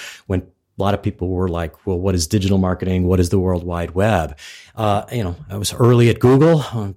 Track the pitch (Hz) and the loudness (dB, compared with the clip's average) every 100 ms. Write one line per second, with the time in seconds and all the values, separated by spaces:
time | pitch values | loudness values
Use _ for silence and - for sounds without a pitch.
0 | - - - 92 - _ _ - 98 98 | -18 -16 -6 -4 -6 _ _ -4 -2 -2
1 | 107 - 92 90 92 85 82 - - 90 | -4 -6 -6 -2 -2 -2 -6 -8 -6 -2
2 | 95 90 82 107 95 98 92 90 92 92 | 0 -2 0 0 2 2 0 -2 -2 0
3 | 90 92 87 101 92 90 87 85 85 87 | 2 2 2 0 0 -2 -4 -6 -6 -2
4 | 104 98 76 76 - - - - 107 101 | 0 0 -2 -8 -20 -20 -20 -6 -2 -2
5 | - 120 95 87 - 101 104 - 120 120 | -4 -6 -6 -8 -12 -8 -6 2 4 6
6 | 117 107 123 135 156 160 123 117 101 | 4 4 4 6 6 4 0 -6 -6